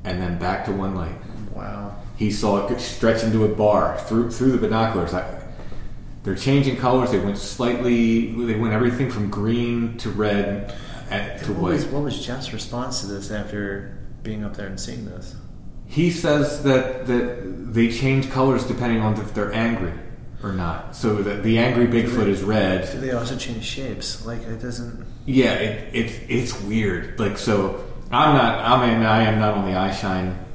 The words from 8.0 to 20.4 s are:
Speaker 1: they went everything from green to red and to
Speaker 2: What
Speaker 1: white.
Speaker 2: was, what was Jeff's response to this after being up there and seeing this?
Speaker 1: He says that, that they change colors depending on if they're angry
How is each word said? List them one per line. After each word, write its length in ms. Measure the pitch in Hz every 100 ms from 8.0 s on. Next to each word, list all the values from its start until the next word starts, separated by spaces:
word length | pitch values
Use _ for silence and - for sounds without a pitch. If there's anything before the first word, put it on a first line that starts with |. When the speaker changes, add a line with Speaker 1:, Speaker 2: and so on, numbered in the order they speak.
| 113 113 117 113 120
Speaker 1:
they 100 | 107
went 180 | 113
everything 380 | 107 120 120 131
from 180 | 110 101
green 680 | 104 107 117 120 120 113 110
to 100 | 117
red 640 | 101 107 104 101 101 - - - - -
and 320 | 98 - -
to 100 | -
Speaker 2:
What 80 | 104
Speaker 1:
white. 100 | 175
Speaker 2:
was, 120 | 151 -
what 160 | 143
was 220 | 147 - -
Jeff's 280 | 127 -
response 480 | 110 - 123 131 131
to 60 | 98
this 220 | 101 95
after 680 | 104 101 104 101 98 98 - - -
being 200 | 107 107 104
up 100 | -
there 120 | 101
and 120 | 98
seeing 260 | - 123 104
this? 300 | 98 - - - - - - -
Speaker 1:
He 220 | - 170
says 500 | 170 160 147 135 -
that, 440 | 139 131 - - -
that 680 | 123 101 - 92 - 110
they 180 | 113 117
change 380 | - 135 135 135
colors 340 | 131 135 123
depending 380 | - - 120 113
on 180 | 107 104
if 140 | 98
they're 180 | 110 101
angry 380 | 110 117 113 87 80 - - - -